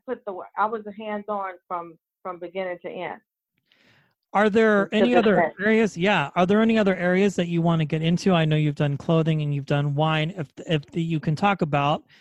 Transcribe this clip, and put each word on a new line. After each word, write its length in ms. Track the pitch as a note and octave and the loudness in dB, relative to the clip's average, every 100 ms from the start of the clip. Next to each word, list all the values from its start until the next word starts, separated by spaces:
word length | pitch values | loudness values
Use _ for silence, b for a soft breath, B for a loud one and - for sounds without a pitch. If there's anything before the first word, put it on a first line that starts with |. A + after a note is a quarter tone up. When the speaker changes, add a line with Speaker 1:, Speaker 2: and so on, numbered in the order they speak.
| - | -10
Speaker 1:
put 180 | A#3 | -10
the 80 | G#3 | -10
wo-, 120 | F3+ - - | -12 -10 -4
I 100 | G#3 | -4
was 160 | A3+ G#3 G3 | -4 -10 -12
hands-on 580 | A3 G#3 G#3 G#3 F#3+ F3+ - | -8 -8 -6 -8 -8 -12 -10
from, 320 | F3+ E3+ D#3+ _ _ | -10 -10 -16 _ _
from 160 | F#3 F3 | -14 -12
beginning 400 | F3 F#3+ F#3 F3 | -10 -8 -6 -8
to 80 | F3+ | -10
end. 300 | F#3 E3+ - _ _ _ _ b b b b b _ _ | -10 -10 -12 _ _ _ _ b b b b b _ _
Speaker 2:
Are 140 | F#3 G#3+ | 0 2
there 380 | G#3+ A3 G#3 G3 | 4 4 4 2
Speaker 1:
To 60 | G#3+ | 2
Speaker 2:
any 140 | A#3+ | 4
Speaker 1:
this 80 | A#3+ | 4
Speaker 2:
other 180 | A3 F3+ | 4 2
Speaker 1:
day. 280 | D#3+ - | 0 -2
Speaker 2:
areas? 320 | G#3 A3 A3 E3+ | 0 2 2 0
Yeah. 340 | F#3+ F#3+ C#3 F3 | 0 0 0 0
Are 100 | F3+ | 2
there 160 | G#3 | 4
any 160 | A3+ A3+ | 4 4
other 160 | G3 F#3 | 2 0
areas 400 | F3+ F3+ G3+ F#3 | 0 2 2 0
that 120 | F3 | -2
you 120 | E3+ | 0
wanna 240 | E3+ E3 | 2 2
get 160 | D3+ D#3+ | 0 0
into? 300 | E3 F3 G3 | 0 0 2
I 120 | F3 D#3+ | 2 4
know 100 | D#3 | 2
you've 180 | D3+ C#3+ | 0 0
done 200 | D3 C#3+ | -2 -2
clothing 460 | - E3 D#3+ D#3 | 0 2 2 0
and 120 | D3 | -2
you've 120 | C#3+ C3+ | -4 -2
done 280 | C#3+ D3 | -2 0
wine. 360 | C#3+ D#3 D#3 D#3 F#3 | 0 0 0 -2 -6
If, 120 | C#3+ - - | -10 -12 -4
if 200 | D#3 - | -4 -2
the, 160 | F3+ | -6
you 180 | E3 D#3 | -4 -2
can 160 | E3 D3+ | -2 0
talk 240 | G3+ G3 | 0 0
about 440 | D#3+ C#3+ C#3+ D#3+ - b | -2 0 0 -2 -6 b